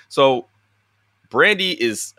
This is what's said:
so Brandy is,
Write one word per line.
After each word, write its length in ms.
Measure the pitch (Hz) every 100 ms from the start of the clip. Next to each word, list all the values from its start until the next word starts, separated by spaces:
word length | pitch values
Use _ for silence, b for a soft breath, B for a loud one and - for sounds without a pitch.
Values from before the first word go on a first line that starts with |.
| b
so 380 | - 139 127 - _ _ _ _ _ _ _ _
Brandy 440 | 117 175 208 185 175
is, 360 | 117 107 -